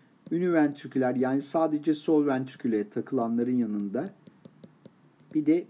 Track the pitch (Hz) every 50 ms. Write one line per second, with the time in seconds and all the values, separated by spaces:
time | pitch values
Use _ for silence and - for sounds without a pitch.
0 | _ _ _ _ - - 160 170 180 180 170 160 151 143 139 - - 127 - 131
1 | 127 123 127 123 127 127 135 139 139 - - 165 160 156 151 147 147 165 151 151
2 | - - 160 151 147 143 131 127 131 131 - - - 120 107 107 104 - - 120
3 | 113 - 135 127 117 117 117 120 120 127 123 123 117 107 104 104 101 98 98 -
4 | - - - _ - - _ _ - - _ - - - _ _ - - _ _
5 | _ _ _ _ - - - 156 147 151 160 175 -